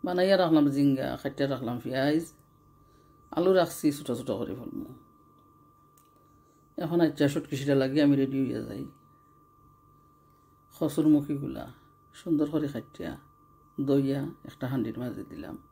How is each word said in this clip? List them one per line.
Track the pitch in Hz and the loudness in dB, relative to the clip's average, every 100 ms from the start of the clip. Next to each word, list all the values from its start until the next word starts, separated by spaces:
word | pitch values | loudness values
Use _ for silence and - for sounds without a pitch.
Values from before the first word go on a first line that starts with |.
বানাইয়া | 180 175 185 190 | -2 0 4 4
রাখলাম | 175 156 143 | 6 6 4
জিঙ্গা, | 139 143 135 131 123 | 4 4 4 -2 -6
কাটিয়া | 139 139 139 | -8 -2 -2
রাখলাম | 131 120 120 | -2 -4 -6
পেঁয়াজ, | 113 131 139 156 170 - _ _ _ _ _ _ _ _ _ | -4 0 2 0 -2 -16 _ _ _ _ _ _ _ _ _
আলু | - 175 | 0 4
রাখছি | 185 165 - 151 | 4 2 0 -2
ছোটো | 143 - 120 | 0 -6 -6
ছোটো | - 104 | -4 -4
করে | 123 - | -6 -8
ফেলবো। | 120 - - - _ _ _ _ _ _ _ _ _ _ _ _ _ _ _ _ _ - | -10 -12 -12 -16 _ _ _ _ _ _ _ _ _ _ _ _ _ _ _ _ _ -8
এখন | 160 170 | -2 2
আচ্ছা | 160 143 143 | 2 2 0
শুটকি | 147 - 135 | 0 -6 -4
শিরা | 139 139 | 2 2
লাগিয়ে | 131 143 | 2 4
আমি | 143 139 | 4 4
ready | 135 135 | 2 0
হইয়া | 127 120 | -2 -4
যাই। | - 101 - _ _ _ _ _ _ _ - _ _ _ _ _ _ _ _ _ _ - | -8 -10 -12 _ _ _ _ _ _ _ -20 _ _ _ _ _ _ _ _ _ _ -6
খসুর | 156 156 156 | -4 2 4
মুখিগুলা | 151 143 143 - - - - _ _ _ | 4 2 -6 -6 -10 -12 -18 _ _ _
সুন্দর | - 180 151 147 | -14 -2 0 0
করে | 156 147 | -2 -4
কাটিয়া | 123 - - 82 - _ _ _ _ _ - | -6 -12 -12 -12 -12 _ _ _ _ _ -6
দইয়া | 139 139 135 139 147 - | 2 2 2 -2 -4 -10
একটা | - - 127 | -18 -10 -6
হান্ডির | 131 113 117 | -4 -4 -6
মাঝে | 123 - | -8 -10
দিলাম। | - 80 71 - - | -12 -14 -14 -14 -16